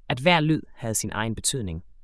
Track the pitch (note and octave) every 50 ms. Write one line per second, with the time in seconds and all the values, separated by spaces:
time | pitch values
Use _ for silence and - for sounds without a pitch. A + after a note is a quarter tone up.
0 | - - B2+ A#2+ C3+ F3+ F3 E3 D3+ D#3 D#3 - - - - - - A2+ A2 -
1 | - G2+ - G#2 A2 A2+ G#2+ A2+ - - - C3 G#2+ F2+ D#2 E2 - - - -